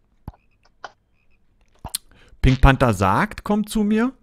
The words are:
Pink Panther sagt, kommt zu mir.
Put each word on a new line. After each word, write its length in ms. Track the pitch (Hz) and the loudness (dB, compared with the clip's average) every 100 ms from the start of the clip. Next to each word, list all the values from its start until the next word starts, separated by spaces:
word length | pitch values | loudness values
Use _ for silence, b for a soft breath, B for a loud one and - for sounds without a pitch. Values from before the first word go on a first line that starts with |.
| _ _ - _ _ _ _ _ - _ _ _ _ _ _ _ _ _ - - _ b b b | _ _ -20 _ _ _ _ _ -20 _ _ _ _ _ _ _ _ _ -16 -16 _ b b b
Pink 180 | 127 131 | 0 4
Panther 340 | 139 131 127 | 4 4 2
sagt, 500 | 95 95 110 202 - | 2 0 0 -2 -6
kommt 260 | - 208 208 | -4 -4 -2
zu 140 | 220 | -4
mir. 300 | 208 214 247 - | -2 0 -2 -6